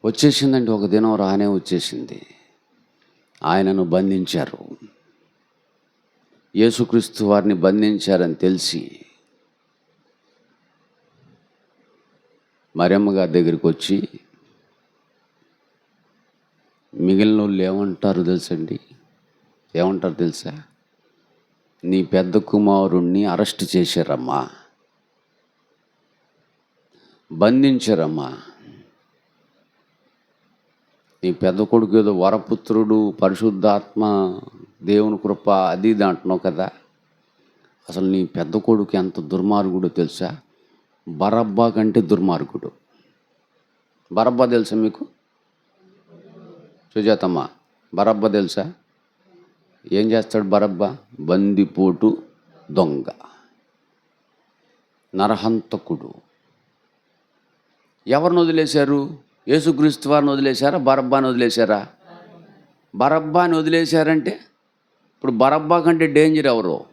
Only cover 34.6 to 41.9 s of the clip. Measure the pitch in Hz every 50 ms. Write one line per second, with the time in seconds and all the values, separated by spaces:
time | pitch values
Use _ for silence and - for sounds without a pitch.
34.6 | - _ _ _ - 87 104 104 107 107 107 95 - 101 101 - - 104 101 95
35.6 | 92 90 85 92 95 110 110 101 104 95 90 - - 92 92 90 - 95 80 80
36.6 | 92 - - - _ _ _ _ _ _ _ _ _ _ _ _ _ _ _ _
37.6 | _ _ _ _ _ - 87 90 95 95 95 95 92 82 - - 85 76 82 107
38.6 | - - 113 107 101 - - 95 92 95 - - 80 73 95 92 90 101 104 104
39.6 | 98 95 90 92 92 87 - - 85 76 - - 92 85 - - _ _ _ _
40.6 | _ _ _ _ _ _ _ _ _ 85 82 76 95 101 107 117 117 107 98 107
41.6 | 117 117 104 110 107 110